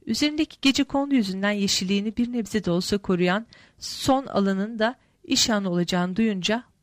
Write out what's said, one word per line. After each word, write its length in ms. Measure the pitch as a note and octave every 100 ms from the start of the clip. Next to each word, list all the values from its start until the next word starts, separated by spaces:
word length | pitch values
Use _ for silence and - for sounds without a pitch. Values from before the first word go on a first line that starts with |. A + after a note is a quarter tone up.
| -
Üzerindeki 520 | A3+ D4 D4+ D4+ -
gecekondu 540 | C4+ C4+ C4+ C#4 C#4+ C4+
yüzünden 360 | G3 F#3+ G3+
yeşilliğini 640 | G#3 G3 - F#3 G3+ G#3+ G#3+
bir 140 | A#3+
nebze 320 | B3 G3+ A3 F3+
de 60 |
olsa 260 | E3+ F3+ G3+
koruyan 500 | - F3+ F3+ G3 A#3 - - _
son 460 | - - - C4+ C4+
alanın 540 | - G3 F#3+ G#3 A#3
da 160 | A3 B3+ _ _
iş 260 | - C4+ -
anı 200 | G#3 G3
olacağını 460 | F3 F3 F3+ F#3 F#3
duyunca 480 | A3+ F#3+ F3 A3+ - _